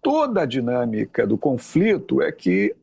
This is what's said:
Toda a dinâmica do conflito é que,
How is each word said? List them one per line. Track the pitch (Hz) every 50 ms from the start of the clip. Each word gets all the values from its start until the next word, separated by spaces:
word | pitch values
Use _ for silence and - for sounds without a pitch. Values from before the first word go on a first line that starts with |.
Toda | - 285 285 311 302 285 233 196 160
a |
dinâmica | 135 117 135 120 120 123 123 120 117 110 107 95 - _ - 113
do | 104 110
conflito | - - 151 135 120 - - - 156 190 226 208 165 - - - 135 147
é | 160
que, | - - - 185 180 190 202 - - _